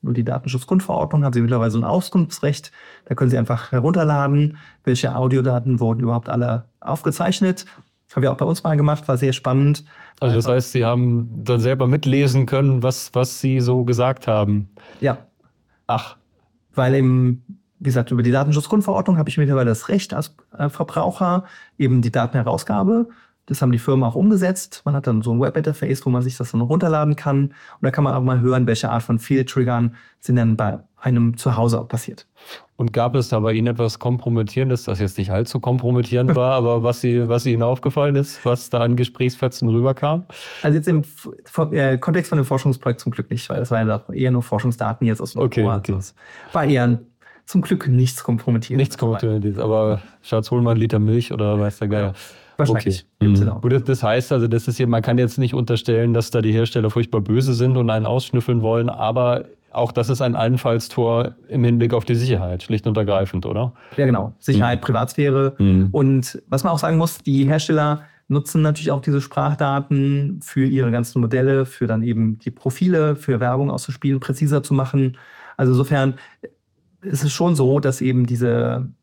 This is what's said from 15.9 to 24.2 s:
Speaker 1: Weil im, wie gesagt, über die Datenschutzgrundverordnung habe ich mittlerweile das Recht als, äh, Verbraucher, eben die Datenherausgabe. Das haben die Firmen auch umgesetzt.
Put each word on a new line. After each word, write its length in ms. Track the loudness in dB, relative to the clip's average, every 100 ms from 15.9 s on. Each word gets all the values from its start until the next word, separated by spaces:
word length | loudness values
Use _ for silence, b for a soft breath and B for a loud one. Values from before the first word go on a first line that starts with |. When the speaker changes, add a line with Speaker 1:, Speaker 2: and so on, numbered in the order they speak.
| -4 -4 -18 _ _ _ _ _
Speaker 1:
Weil 200 | -2 2
im, 480 | 2 4 4 2 0 -6 -20 _ _
wie 60 |
gesagt, 260 | -2 -2 0
über 120 | 0
die 80 | 2
Datenschutzgrundverordnung 840 | 2 2 0 2 0 0 0 2 0
habe 140 | 0
ich 80 | 0
mittlerweile 320 | 2 2 2
das 180 | 0 0
Recht 240 | -2 -2
als, 240 | -8 -8 _ _ -6
äh, 120 | -6
Verbraucher, 760 | -4 -6 -2 -4 -2 0 0 -4 B B _
eben 240 | 2 2
die 100 | 2
Datenherausgabe. 960 | 0 -2 -2 -2 -4 -2 0 2 2 0 B B B _
Das 140 | -2
haben 120 | 0
die 60 | 0
Firmen 260 | 2 0
auch 100 | 0
umgesetzt. 680 | 2